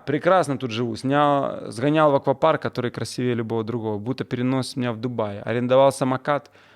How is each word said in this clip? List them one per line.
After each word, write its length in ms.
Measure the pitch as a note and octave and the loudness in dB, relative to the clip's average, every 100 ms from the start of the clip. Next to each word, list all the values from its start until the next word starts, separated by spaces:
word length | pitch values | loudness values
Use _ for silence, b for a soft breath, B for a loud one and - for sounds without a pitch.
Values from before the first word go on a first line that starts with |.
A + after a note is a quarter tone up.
| - | -4
прекрасно 500 | C#3+ E3 F#3 C#3+ C3 | -2 2 4 2 -2
тут 140 | C3 | -4
живу. 260 | A2 B2 G#2+ | -4 -4 -4
Снял, 760 | B2+ C#3+ D3 C#3 - F#2+ - | -2 2 4 2 0 -6 -10
сгонял 420 | A2 C#3 D#3 D#3 | -2 0 4 4
в 20 | |
аквапарк, 500 | C#3 C#3 C3 D#3+ D3+ | 4 2 2 2 2
который 260 | B2 - A#2+ | -2 -4 -4
красивее 440 | - A#2+ - B2 | -4 -6 -2 -2
любого 280 | A#2 A2+ A2+ | -2 -2 -4
другого. 360 | A2 A#2 A2 G#2 | -2 -4 -4 -4
Будто 260 | G#2 C3 | -4 -6
перенос 520 | - B2 B2+ C3 B2 - | -4 -2 0 0 -2 -4
меня 160 | B2 | -4
в 40 | A2 | -4
Дубай. 460 | B2 A#2 G#2+ G2+ | -4 -4 -4 -4
Арендовал 480 | - A#2 B2 C3 C#3 | -4 -2 2 6 6
самокат, 580 | - C3 C3 - C#3+ - b b | 4 -2 -2 -2 -4 -6 b b